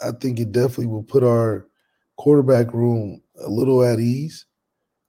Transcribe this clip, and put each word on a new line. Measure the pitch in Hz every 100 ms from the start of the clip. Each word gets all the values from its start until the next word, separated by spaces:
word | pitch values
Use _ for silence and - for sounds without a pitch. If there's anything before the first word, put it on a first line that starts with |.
I | 120
think | 117 131 117
it | 113
definitely | 110 123 123 120
will | 110
put | 107 139
our | 123 117 113 98 - _ _ _ _ -
quarterback | - 147 131 127 120
room | 120 120 117 104 82 _ -
a | -
little | 104 131 127
at | 123 113
ease | 117 127 156 - - _ _ _ _ _